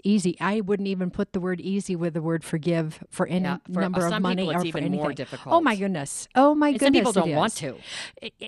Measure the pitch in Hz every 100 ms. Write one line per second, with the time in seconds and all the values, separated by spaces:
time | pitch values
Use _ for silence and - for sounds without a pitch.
0 | 196 214 175 - 175 220 196 202 196 185
1 | 180 - 196 190 180 180 180 196 190 175
2 | 170 160 160 165 - 165 156 165 160 -
3 | - - 180 180 180 - - 180 185 185
4 | 170 214 185 185 180 170 175 156 147 147
5 | 147 135 127 131 135 339 294 202 196 170
6 | 143 - - - 285 302 294 277 277 277
7 | 240 196 165 151 214 - 143 - - -
8 | - - 226 -